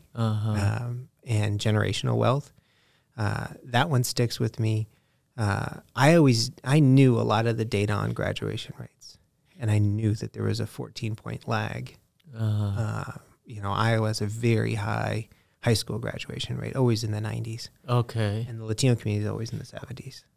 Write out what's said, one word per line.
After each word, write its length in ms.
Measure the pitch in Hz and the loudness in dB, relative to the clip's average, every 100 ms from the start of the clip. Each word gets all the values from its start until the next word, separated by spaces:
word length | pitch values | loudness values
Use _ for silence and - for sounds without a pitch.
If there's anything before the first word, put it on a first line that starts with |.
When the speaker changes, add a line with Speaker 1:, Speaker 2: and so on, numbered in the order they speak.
| _ | _
Speaker 1:
Uh-huh. 360 | 120 113 107 110 107 101 110 | -2 0 0 0 2 2 0
Speaker 2:
um, 240 | 120 123 131 _ | -4 -8 -12 _
and 360 | - 107 104 101 | -2 0 0 0
generational 560 | 110 107 101 - 127 117 | 2 2 2 0 0 2
wealth. 360 | 113 139 - _ _ _ _ _ _ - | 2 2 -4 _ _ _ _ _ _ -6
Uh, 320 | 104 107 - - | -4 -4 -8 -14
that 260 | 131 120 165 | -2 0 2
one 120 | 127 | 2
sticks 380 | 123 - 120 - | 2 0 -2 0
with 180 | 110 - | -4 0
me. 300 | 110 110 107 _ _ _ _ - | 0 0 -2 _ _ _ _ -4
Uh, 440 | 104 98 - - _ | -2 0 -4 -8 _
I 200 | - 143 170 | 4 6 8
always, 340 | 143 113 131 - | 6 4 0 -6
I 160 | 127 151 | 2 4
knew 400 | 135 131 135 113 | 8 8 8 6
a 20 | |
lot 240 | 113 110 113 | 2 2 0
of 100 | 110 | -2
the 60 | |
data 280 | 110 101 104 | -2 0 0
on 200 | 104 107 | 0 -2
graduation 600 | 117 95 98 107 - - - | -2 -2 -2 -4 -6 -10 -14
rates, 400 | 117 _ - - _ _ _ - | -16 _ -20 -20 _ _ _ -6
and 120 | 113 | 2
I 80 | 104 | 4
knew 360 | 104 104 110 | 4 2 0
that 180 | 107 110 | 0 -4
there 100 | 110 | -4
was 140 | 104 104 | -2 -2
a 60 | 107 | -6
fourteen 480 | - 113 - 113 | -8 -12 -8 -8
point 320 | 113 113 113 - | -8 -10 -10 -4
lag. 500 | 110 107 - 127 - _ _ - 117 | -4 -4 -6 -10 -16 _ _ -20 -4
Speaker 1:
Uh-huh. 440 | 110 104 104 101 | -2 0 -2 -2
Speaker 2:
Uh, 300 | 110 110 104 - - _ | -4 -4 -8 -12 -20 _
you 160 | - 107 | -18 -8
know, 80 | 101 | -4
Iowa 360 | 101 113 113 110 | 0 2 2 0
has 120 | 107 | -2
a 40 | 104 | -4
very 480 | 113 120 110 110 | 0 2 2 0
high 540 | 110 110 110 107 107 - _ _ _ | -2 -4 -2 -2 -4 -8 _ _ _
high 120 | - | 0
school 240 | 113 - 113 | 0 -2 -6
graduation 580 | 117 - - - - 123 | -8 -8 -10 -10 -8 -6
rate, 180 | 110 - | -6 0
always 280 | 127 110 | 2 2
in 60 | 113 | -2
the 80 | 107 | -4
nineties. 480 | 107 113 113 113 - _ - | -4 -6 -8 -10 -14 _ 0
Speaker 1:
Okay. 580 | 123 117 113 104 107 127 | 0 0 -2 -2 -2 -6
Speaker 2:
And 100 | 113 | -10
the 60 | |
Latino 300 | 110 107 131 117 | -6 2 2 2
community 280 | 104 104 104 | 0 -2 -2
is 40 | |
always 220 | 104 110 | -4 -6
in 60 | 110 | -8
the 60 | - | -10
seventies. 580 | - - 123 131 - _ | -14 -14 -14 -14 -18 _